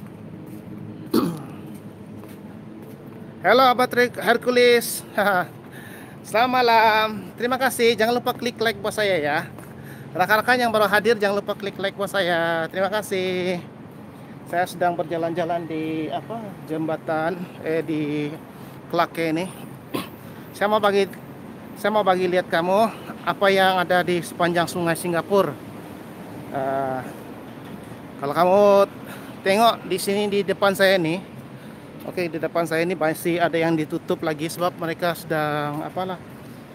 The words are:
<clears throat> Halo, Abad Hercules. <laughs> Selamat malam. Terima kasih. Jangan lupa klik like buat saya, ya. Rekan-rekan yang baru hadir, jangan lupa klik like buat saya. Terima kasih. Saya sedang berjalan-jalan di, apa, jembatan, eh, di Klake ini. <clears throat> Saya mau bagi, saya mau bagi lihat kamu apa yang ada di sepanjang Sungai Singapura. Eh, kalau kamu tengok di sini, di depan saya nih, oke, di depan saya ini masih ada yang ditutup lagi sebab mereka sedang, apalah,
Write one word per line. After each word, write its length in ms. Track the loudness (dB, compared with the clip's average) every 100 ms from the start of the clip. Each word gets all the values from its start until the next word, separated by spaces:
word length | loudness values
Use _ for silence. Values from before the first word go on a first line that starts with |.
| -16 -16 -16 -16 -16 -16 -14 -14 -14 -14 -2
<clears throat> 2250 | 0 0 -4 -10 -14 -14 -14 -16 -18 -16 -16 -16 -16 -16 -16 -16 -16 -16 -16 -16 -16 -16 -4 4
Halo, 160 | 8 8
Abad 180 | 6 2 2 0 0
Hercules. 800 | 2 2 4 4 6 6 2 -6 -6 0 2 2 0 -6
<laughs> 680 | -16 -16 -16 -16 -16 -16 -2
Selamat 240 | 2 2
malam. 800 | 4 6 6 6 6 2 -2 -10 -6
Terima 160 | -2 0
kasih. 400 | 0 4 4 4
Jangan 240 | 2 2
lupa 160 | 0 -2
klik 240 | -4 0
like 160 | -2 0
buat 160 | -4
saya, 240 | 0 2 2
ya. 320 | 2 0 -2 -12 -16 -16 -16 -14 -10
Rekan-rekan 400 | 0 4 4 4
yang 160 | 4 4
baru 160 | 4 6
hadir, 320 | 4 4 2
jangan 240 | 2 0
lupa 160 | -2 -4
klik 160 | -4
like 240 | -4 -4 -2
buat 80 | -2
saya. 640 | 0 2 2 2 0 -2
Terima 160 | 0 0
kasih. 720 | 0 -2 -2 0 0 -2 -4 -6 -16 -18 -16 -18 -18 -16 -16 -6
Saya 160 | -2
sedang 320 | -2 0 0
berjalan-jalan 720 | 0 -4 -2 -2 -2 -2 -2 -4
di, 400 | -6 -4 -4 -4
apa, 320 | -6 -8 -10 -10 -12 -8
jembatan, 640 | -4 -2 -4 -2 0 0 -2 -8 -8 -2
eh, 160 | -2
di 480 | 0 -2 -2 -2 -4 -6 -14 -18 -16 -16 -4
Klake 400 | 0 0 0 -2
ini. 160 | 0 -4 -8 -14 -16 -8
<clears throat> 640 | -8 -8 -12 -16 -16 -16
Saya 160 | -2 2
mau 80 | 4
bagi, 320 | 4 4 2 -2 -14 -16 -16 -16 -16
saya 160 | -4 0
mau 160 | 2 4
bagi 240 | 4 4
lihat 160 | 2 2
kamu 480 | 0 4 4 4 0 -12 -8 -4
apa 200 | 2 4
yang 320 | 6 6 4
ada 240 | 4 4 4
di 160 | 0
sepanjang 480 | -2 0 2 2 0
Sungai 240 | 0 0
Singapura. 560 | 0 0 -2 2 2 2 -2 -12 -14 -14 -16 -16 -16 -14 -14 -8
Eh, 460 | -4 -2 -2 -2 -4 -6 -12 -14 -14 -14 -16 -14 -14 -14 -16 -16 -8
kalau 120 | -4 4
kamu 220 | 6 8 8 8 6 0 -14 -14 -14 -6
tengok 320 | 2 6 6 4 -2
di 80 | -4
sini, 320 | 0 0 0
di 100 | 0 0
depan 320 | 2 2 4
saya 160 | 4
nih, 240 | 6 2 -2 -6 -16 -16 -16 -16 -16 -16 -14 -10
oke, 160 | -4 -4
di 80 | -2
depan 320 | -2 -2 0
saya 160 | 0 0
ini 80 |
masih 480 | 2 0 0 0 2
ada 160 | 2 2
yang 160 | 2
ditutup 480 | 2 0 -4 -2 -2
lagi 240 | -2 -2 -4
sebab 320 | -2 -2 -2
mereka 400 | -6 -2 -2 -2
sedang, 640 | -2 0 0 0 -2 -4
apalah, 400 | -6 -4 -4 -6 -10 -18 -18 -18 -18